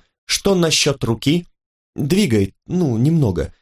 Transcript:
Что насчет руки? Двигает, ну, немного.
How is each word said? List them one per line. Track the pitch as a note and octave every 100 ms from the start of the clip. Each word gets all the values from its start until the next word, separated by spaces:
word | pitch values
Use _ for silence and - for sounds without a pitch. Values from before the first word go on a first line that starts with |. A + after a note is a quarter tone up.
| _ _ -
Что | - -
насчет | F#3 E3 - C#3+ C#3
руки? | A2+ A2+ C3+ F3 F3 _ _ _ _ -
Двигает, | C#3 F#3+ F3+ A2 G2 _ -
ну, | F3+ D#3 A2+
немного. | C#3 E3 A#2 E2 C#2+ -